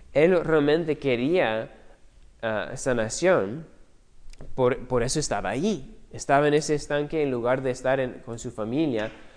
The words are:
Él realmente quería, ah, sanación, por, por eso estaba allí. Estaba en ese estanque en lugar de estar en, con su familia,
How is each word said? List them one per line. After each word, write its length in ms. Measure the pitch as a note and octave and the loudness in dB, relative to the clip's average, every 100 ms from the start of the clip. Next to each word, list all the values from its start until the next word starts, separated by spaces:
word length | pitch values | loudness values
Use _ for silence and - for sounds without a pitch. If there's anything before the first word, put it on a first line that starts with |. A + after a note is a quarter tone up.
| - | -4
Él 300 | C#3 E3+ F3+ | 4 4 4
realmente 540 | D#3 D#3 C#3+ D#3+ D#3 C#3 | 4 4 4 2 2 -2
quería, 720 | C#3 A#2 C3 F3+ A#2+ A2 C3 - - - - - - - | 0 0 2 2 2 0 -6 -12 -20 -20 -20 -20 -20 -8
ah, 300 | A2+ G#2+ E2 C3+ | -4 -4 -4 -6
sanación, 880 | C3+ A#2+ A2 - F3+ D#3 G2 D3+ D#3 - - - _ - - - - - | -2 0 -2 0 2 2 2 -6 -12 -20 -20 -20 _ -18 -16 -12 -6 0
por, 320 | B2+ B2+ - | 2 0 -2
por 160 | B2 | 0
eso 160 | A#2+ D#3 | 0 -2
estaba 300 | C#3+ G2+ G2 | -2 -2 -2
allí. 460 | A#2+ G#3 E3 C3 - - | -2 0 -2 -6 -18 -16
Estaba 360 | A2+ - C#3 D3 | -8 2 4 6
en 80 | D3 | 4
ese 200 | D3+ D3 | 2 -2
estanque 480 | - D3 D3 D#3+ | -2 -4 -2 -2
en 80 | C#3+ | -2
lugar 300 | A#2+ A#2+ C3 | 0 0 0
de 100 | C3+ | 0
estar 280 | A#2+ C3 C3+ | -2 0 0
en, 220 | B2+ - - | -2 -6 -12
con 140 | A#2 | -10
su 120 | B2 | -10
familia, 600 | A2+ G#2+ C#3 D#3 A2 A2 - - | -8 -4 0 0 0 -4 -8 -20